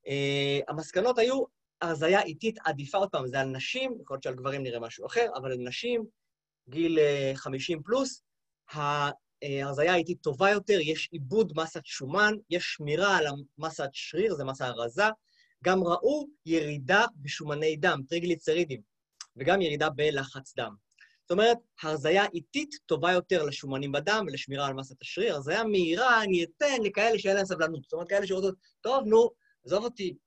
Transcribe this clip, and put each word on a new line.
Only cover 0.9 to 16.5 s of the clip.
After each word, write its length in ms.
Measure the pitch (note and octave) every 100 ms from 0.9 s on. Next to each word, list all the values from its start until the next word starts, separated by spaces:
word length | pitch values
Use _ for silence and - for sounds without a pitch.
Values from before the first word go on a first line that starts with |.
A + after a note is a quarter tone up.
| F3+ A#3 B3
היו, 260 | A#3+ C4+ - _ _ _
הרזיה 400 | E3+ D3+ D#3+ G3
איטית 360 | F#3 D3+ A3 A3 D#3+
עדיפה, 320 | C#3+ C#3+ G3
עוד 120 | G3
פעם, 180 | D#3 C3
זה 120 | C3+
על 80 | C3+
נשים, 500 | C3 - B3+ C4 A#3+
יכול 140 | - C3
להיות 80 |
שעל 120 | C#3+ B2+
גברים 280 | C3 C#3
נראה 160 | C3 A#2
משהו 260 | A#2 - A#2
אחר, 220 | A3+ A#3 C3+
אבל 160 | C3
על 60 | B2+
נשים, 480 | B2 B2 A#3+ A#3 A3 _ _ _ _ _ -
גיל, 300 | D3 E3 D#3
אה, 320 | D3 C#3+ C3+ C3+
חמישים 480 | D3 C3+ C3+ D#3+
פלוס, 380 | E3 B3+ C4+ - _ _ _ _ _
ה-, 360 | D3+ C#3+ D3 C#3+ D3 _ _
אה, 220 | C#3+ C#3 C#3
ההרזיה 280 | C3+ D#3+
האיטית 280 | F3+ E3+ F3+
טובה 300 | D#3 C3 G3
יותר, 280 | G#3 G3 G3+
יש 280 | D3+ D#3 -
עיבוד 420 | E3 C3 G#3 F#3+ D3+
מסת 300 | D#3+ E3 -
שומן, 480 | - C3+ F#3 G#3 G#3+ _
יש 140 | F3
שמירה 540 | - - D3 D#3 G3+ F#3
על 80 | D3
המסת 600 | C#3+ C#3+ - D#3 D#3 C#3
שריר, 420 | - - D#3 A3 D#3
זה 80 |
מסה 260 | C3+ C3 B2+
רזה, 340 | A2+ A#2 C3 G#3+ A3 _ _ _ _
גם 200 | F3+ F#3+
ראו 440 | F3 E3+ B3 D4 D4 _
ירידה 600 | D#3+